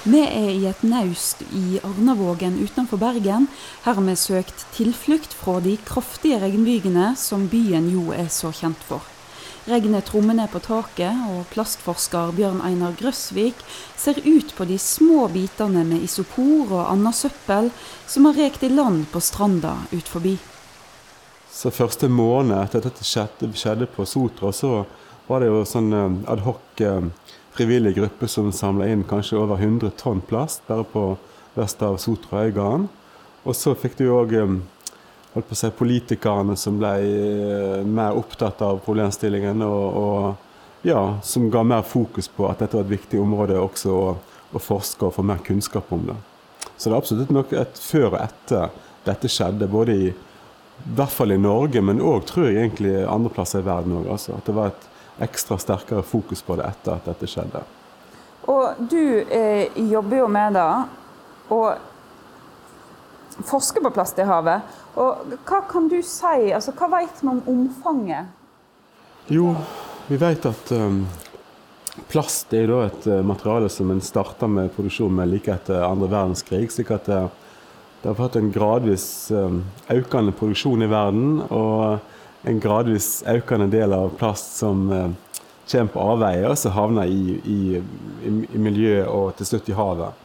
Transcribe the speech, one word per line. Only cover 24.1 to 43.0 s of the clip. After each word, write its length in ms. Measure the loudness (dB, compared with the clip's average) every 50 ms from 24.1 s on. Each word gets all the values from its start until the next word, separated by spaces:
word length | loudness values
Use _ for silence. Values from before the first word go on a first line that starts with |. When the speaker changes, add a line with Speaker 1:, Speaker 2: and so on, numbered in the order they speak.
| 0 0 0 0 -2 -2 -4 -4
Speaker 2:
så 300 | -2 0 0 0 0 0 -2 -6 -10 -20 -20 -20 -20 -20 -6
var 160 | -2 0 2
det 80 | 2 4
jo 160 | 4 2 0
sånn, 240 | 0 0 0 2 2 2
eh, 240 | 2 2 0 0 -2 -2 -2
ad 160 | -2 -2 -2
hoc, 160 | -4 -4 -4 -12 -18 -4 -2 0
eh, 240 | 0 2 0 -2 -4 -6 -10 -20 -20 -20 -20 -20 -14 -2
frivillig 400 | 0 2 4 4 4 4 4 2
gruppe 320 | 2 0 -2 -2 -6 -6
som 220 | -4 -2 0 0 0
samlet 400 | -2 -2 -2 0 0 0 0 0
inn 140 | 0 0 0
kanskje 320 | 0 -2 -2 -2 0 0 0
over 220 | 0 0 0 0
hundre 320 | 2 2 2 0 0 -4 -6
tonn 240 | -4 -4 -2 -2 -2 -2
plast 380 | -2 -2 -2 -2 -4 -6 -10 -6
bare 160 | -4 -4 -4
på 220 | -4 -2 -2 -2 0 0 -2 -4 -8 -20 -20 -20 -20 -8 -4
vest 280 | -4 -4 -4 -2 -2 -2
av 140 | -2 -2 -2
Sotra 380 | -2 -2 -4 -4 -4 -6 -2 0
og 80 | 0 0
Øygarden. 400 | 0 0 0 0 0 0 -2 -4 -8 -16 -20 -20 -20 -20 -20 -20 -20 -8 -6
Og 80 | -6 -4
så 220 | 0 0 0 0 0
fikk 160 | -2 -6 -2
du 120 | 0 2 4
jo 80 | 4 4
også, 220 | 4 4 2 2
eh, 140 | 2 2 0 -2 -4 -8 -18 -18 -18 -18 -18 -18 -20 -20 -20 -20 -20 -8 -8
holdt 140 | -8 -6 -6
på 60 | -6
å 60 | -4
si, 100 | -4 -4
politikerne 840 | -2 0 0 2 2 0 0 -2 -4 -2 0 0 0 2 0 0 -2 -2
som 220 | -2 -2 -2 0
ble, 100 | 0 0 0 0
eh, 880 | 0 0 0 0 0 -2 -2 -2 -2 -2 -2 -2 -2 -2 -4 -2 -2
mer 340 | -2 0 0 0 0 0 -2
opptatt 420 | -4 -6 -6 -4 -4 -4 -2 -2
av 200 | -2 -2 -2 -2 -2
problemstillingen, 760 | 0 0 2 2 0 -2 -2 -2 -2 0 0 -2 -2 -2 0
og, 340 | 0 0 0 0 -2 0 0
og, 400 | 0 0 0 0 0 0 -2 -4 -6 -14 -20 -20 -20 -20 -20 -20 -4
ja, 380 | 0 2 2 2 2 0 -2 -4
som 260 | -6 -4 0 0 2 2
ga 140 | 2 4
mer 200 | 4 4 2 2
fokus 440 | 0 0 0 0 0 0 -4 -8 -8
på 240 | -8 -4 -2 -2 -2
at 80 | 0 -2
dette 160 | -2 0 0
var 80 | -2
et 160 | 0 0 -2
viktig 220 | -4